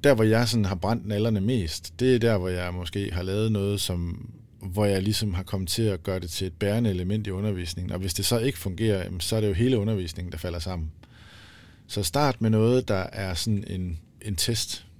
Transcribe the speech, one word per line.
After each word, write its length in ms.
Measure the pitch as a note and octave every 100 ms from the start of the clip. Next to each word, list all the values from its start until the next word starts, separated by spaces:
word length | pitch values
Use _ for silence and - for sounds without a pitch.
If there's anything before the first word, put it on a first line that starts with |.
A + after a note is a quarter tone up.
Der, 100 | C#3+
hvor 100 | B2
jeg 240 | A2 A2 A#2+
sådan 160 | A#2
har 100 | G2
brændt 320 | G2 F#2 A#2 G#2+
nallerne 340 | G#2 A2+ G#2+
mest, 600 | G2 B2+ E2+ - - -
det 140 | B2+
er 40 | B2
der, 200 | A#2 G#2
hvor 100 | F2+
jeg 260 | F2+ F2+
måske 360 | F2+ F2 G2+ G2+
har 100 | F2+
lavet 300 | F#2 G2+ A2
noget, 280 | G#2 G2 G2+
som, 500 | - F2 E2+ E2+ - - - -
hvor 220 | G2+ F2+
jeg 180 | G#2 F#2+
ligesom 320 | G2 G#2 G#2
har 80 | F2+
kommet 260 | F#2 G2 F2
til 140 | -
at 200 | A2 F#2
gøre 180 | - F#2
det 100 | F2+
til 160 | - F#2
et 60 |
bærende 380 | D#2+ G2+ G#2+ A#2
element 360 | F#2 F2+ G#2+ G#2
i 40 |
undervisningen, 640 | F#2+ G#2+ F#2 E2 F#2 F2+
og 60 | F2+
hvis 160 | F#2+
det 100 | E2+
så 140 | F#2+ A#2+
ikke 200 | B2 -
fungerer, 460 | - F#2 A2 G2
jamen, 160 | F#2 F#2
så 160 | - A2+
er 40 |
det 80 | G#2+
jo 40 |
hele 260 | F#2+ B2 B2
undervisningen, 540 | G#2 G#2+ F2 - F2
der 60 | E2+
falder 200 | F#2 E2+
sammen. 320 | F#2 E2+ D#2 - - - - - - - - - -
Så 160 | -
start 380 | G2 C#3 D3 A#2+
med 100 | A2
noget, 380 | A2 A2+ B2+ B2
der 60 | G2 F#2+
er 220 | G#2 F#2+
sådan 300 | F2+ - G2+ -
en, 320 | F#2+ F2+ E2 - -
en 140 | G#2+ F#2
test. 500 | - A2+ - - - -